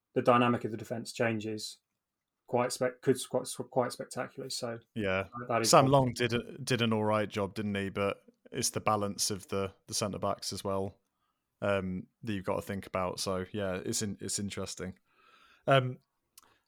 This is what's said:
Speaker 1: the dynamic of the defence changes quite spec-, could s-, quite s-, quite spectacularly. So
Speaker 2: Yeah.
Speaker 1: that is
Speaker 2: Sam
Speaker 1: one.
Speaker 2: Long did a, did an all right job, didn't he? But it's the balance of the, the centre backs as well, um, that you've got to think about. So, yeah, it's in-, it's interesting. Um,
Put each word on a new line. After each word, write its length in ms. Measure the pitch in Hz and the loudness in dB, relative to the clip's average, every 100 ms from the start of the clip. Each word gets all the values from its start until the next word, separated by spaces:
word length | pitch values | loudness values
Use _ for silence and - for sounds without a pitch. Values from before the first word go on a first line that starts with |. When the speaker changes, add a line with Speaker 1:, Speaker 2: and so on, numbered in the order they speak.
| _ | _
Speaker 1:
the 80 | 135 | 0
dynamic 420 | 127 120 123 120 | 6 6 6 4
of 60 | 110 | -2
the 80 | 113 | -6
defence 340 | 113 117 - | -6 -8 -6
changes 680 | - 117 110 107 107 - - _ _ _ _ _ _ - | -2 0 0 -2 -6 -8 -12 _ _ _ _ _ _ -2
quite 260 | 120 123 | 0 2
spec-, 300 | - 127 127 | 0 -2 0
could 140 | - 127 | 2 2
s-, 100 | - | 0
quite 180 | 127 127 | -4 -4
s-, 80 | - | -8
quite 360 | 127 131 123 | -4 0 0
spectacularly. 600 | - 135 127 131 - 135 | -2 -10 -8 -8 -10 -10
So 260 | - 123 117 - | -6 -6 -8 -10
Speaker 2:
Yeah. 320 | 117 101 95 92 - 120 | -4 0 0 -2 -6 -2
Speaker 1:
that 160 | 117 | 0
is 80 | 113 | 6
Speaker 2:
Sam 140 | 165 131 | 8 8
Speaker 1:
one. 60 | |
Speaker 2:
Long 220 | 139 127 | 6 4
did 200 | 120 123 | 2 0
a, 60 | 117 - - | 0 -4 -8
did 240 | 123 120 | -2 2
an 100 | 117 | 2
all 100 | 110 | 2
right 240 | 107 107 104 | 2 2 0
job, 280 | 107 98 - | -2 -2 -2
didn't 180 | 104 | -2
he? 160 | 101 98 | -2 -2
But 340 | 98 98 - _ _ - | 0 0 -2 _ _ -10
it's 180 | - 110 | -4 -4
the 100 | - | -2
balance 520 | 107 107 101 95 - | 2 2 0 -2 -4
of 160 | 101 - | -4 -4
the, 240 | 98 98 - - | -4 -4 -6 -8
the 60 | |
centre 260 | 104 107 95 | -4 -4 -2
backs 340 | 101 101 - | -4 -4 -6
as 100 | 98 | -6
well, 320 | 101 98 98 - _ _ _ _ _ _ | -4 -2 -4 -8 _ _ _ _ _ _
um, 420 | 104 98 92 92 - _ | 0 0 0 -4 -8 _
that 100 | 113 | -6
you've 120 | 98 92 | -4 -2
got 100 | 98 | -4
to 60 | |
think 260 | - 98 - | -4 -6 -6
about. 320 | 95 90 - | -4 -2 -2
So, 260 | - 92 92 | -4 -4 -4
yeah, 280 | 104 98 92 - | -4 -4 -4 -4
it's 160 | 110 | -2
in-, 160 | 110 92 | -4 -6
it's 200 | 101 - | -6 -4
interesting. 540 | 101 101 95 - 92 - _ _ _ - - _ - | -4 -6 -8 -8 -10 -12 _ _ _ -20 -20 _ 4
Um, 300 | 135 127 127 _ _ _ - - _ | 4 4 -4 _ _ _ -20 -20 _